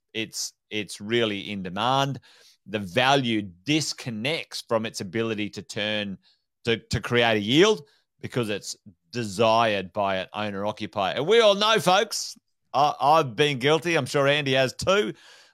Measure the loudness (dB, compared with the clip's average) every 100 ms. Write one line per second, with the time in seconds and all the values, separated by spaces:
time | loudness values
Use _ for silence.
0 | _ -8 -8 -8 -10 _ -10 -8 -8 -10
1 | -2 0 0 -2 -6 -8 -8 -2 0 0
2 | 0 -4 _ _ _ _ -8 -8 -4 0
3 | 2 2 2 -2 -4 -10 -2 -2 -2 -8
4 | -10 -6 -4 -6 -8 -12 -4 -2 -2 -8
5 | -6 -4 -2 -2 -6 -8 -12 -6 -4 -4
6 | -4 -10 _ _ _ _ -2 -2 -2 -6
7 | 0 2 4 2 2 4 4 2 -6 _
8 | _ _ -8 -4 -4 -4 -8 -14 -16 _
9 | _ -8 -6 2 4 4 2 0 -4 -4
10 | -2 -2 -6 -6 -6 -6 -6 -6 -8 -2
11 | -2 -2 2 4 6 4 2 2 4 2
12 | 2 -6 -10 -14 _ _ _ 2 2 2
13 | 4 4 4 0 0 2 2 2 2 -2
14 | 0 0 2 2 2 2 0 -2 0 0
15 | 0 -6 -18 -20 _